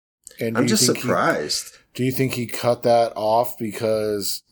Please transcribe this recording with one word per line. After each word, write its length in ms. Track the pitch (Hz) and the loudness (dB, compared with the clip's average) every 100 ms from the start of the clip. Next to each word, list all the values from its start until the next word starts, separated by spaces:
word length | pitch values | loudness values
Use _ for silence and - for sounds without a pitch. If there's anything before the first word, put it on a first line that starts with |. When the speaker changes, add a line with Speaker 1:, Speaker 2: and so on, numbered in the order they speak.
| _ _ - - | _ _ -18 -6
Speaker 1:
And 160 | 113 120 | -2 0
do 40 | |
Speaker 2:
I'm 40 | |
Speaker 1:
you 60 | - | 2
Speaker 2:
just 160 | 214 123 | 2 2
Speaker 1:
think 120 | 123 | 0
he, 40 | |
Speaker 2:
surprised. 760 | 120 90 151 82 76 - - - _ | 0 0 2 0 -2 -6 -8 -18 _
Speaker 1:
do 100 | - | -4
you 80 | 127 | -2
think 220 | 127 131 | 0 -2
he 140 | 123 117 | -2 -6
cut 360 | - 120 120 | -2 0 2
that 300 | 123 117 117 - | 4 4 4 0
off 420 | 107 113 123 - | 2 2 2 -4
because 840 | 110 95 110 110 107 104 95 - - | -8 -2 0 0 0 -2 -4 -8 -10